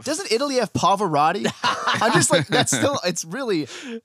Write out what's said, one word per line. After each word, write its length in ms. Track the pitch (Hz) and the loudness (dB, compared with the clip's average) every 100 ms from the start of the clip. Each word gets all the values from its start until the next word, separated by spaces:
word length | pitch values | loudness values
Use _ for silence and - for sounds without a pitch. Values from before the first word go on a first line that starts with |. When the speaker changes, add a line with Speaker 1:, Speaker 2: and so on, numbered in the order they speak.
Speaker 1:
Doesn't 300 | - 311 330 | -6 -6 -2
Italy 240 | 220 285 254 | -2 0 0
have 160 | 214 | 0
Pavarotti? 720 | - 175 196 202 147 156 190 226 - | 2 2 2 2 2 2 2 -2 -2
Speaker 2:
<laughs> 440 | 233 - - 208 | -2 -2 -2 2
Speaker 1:
I'm 120 | 214 | 2
just 180 | 220 - | 4 4
like, 160 | 285 143 | 2 2
that's 240 | 240 226 | 0 2
still, 300 | - 262 262 | 2 0 0
it's 220 | 180 175 165 | -4 -6 -6
really 400 | 226 254 170 139 | -6 -2 -2 -4
Speaker 2:
Uh, 340 | - 269 226 | -8 -12 -12